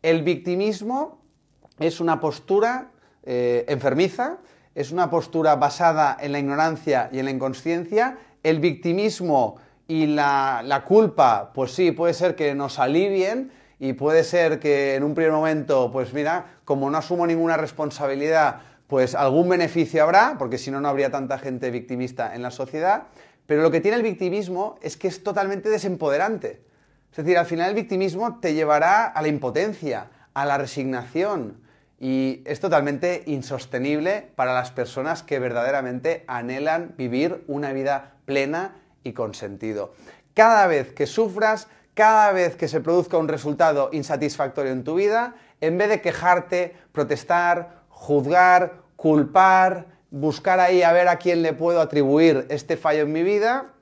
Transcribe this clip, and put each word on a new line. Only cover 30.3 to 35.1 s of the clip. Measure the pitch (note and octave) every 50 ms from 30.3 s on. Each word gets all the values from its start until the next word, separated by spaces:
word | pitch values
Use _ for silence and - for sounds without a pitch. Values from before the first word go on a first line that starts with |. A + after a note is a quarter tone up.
| _
a | C#3 C#3
la | C#3+ C#3 C#3
resignación, | C#3+ B2 - C#3+ C3 C3+ C3 B2 A#2+ B2 - D#3 F#3 G#3 G3+ E3+ A#2+ G#2 - - _ _ _ _ _ _ _ _
y | C3 C3 C3 C3 C3 C3 C3 - -
es | - D3 -
totalmente | - F3+ D#3+ D3+ C#3+ D3 C#3+ C3+ F3 F3 F3+ E3+ -
insostenible | - D3 C3+ A#2+ - C#3+ B2 - - - B2 B2+ C#3+ D3 D3+ D#3 F3+ G3+ G#3 - - _
para | - C3 B2+
las | B2+ B2+ B2 B2+
personas | - C3+ A#2+ A#2+ - C3+ C3 D#3